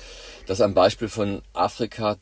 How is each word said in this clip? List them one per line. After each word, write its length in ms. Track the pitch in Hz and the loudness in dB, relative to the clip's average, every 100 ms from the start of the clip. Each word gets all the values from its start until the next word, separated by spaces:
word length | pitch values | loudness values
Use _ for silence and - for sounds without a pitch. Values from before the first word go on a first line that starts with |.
| - - - - - | -20 -20 -20 -20 -8
dass 140 | 95 | 2
am 120 | 104 | 2
Beispiel 360 | 92 95 - 107 | 6 4 2 -6
von 320 | 117 101 98 - | -4 -4 -4 -10
Afrika 600 | - 208 - 113 - 107 104 | -4 -4 -2 -8 -4 -4 -4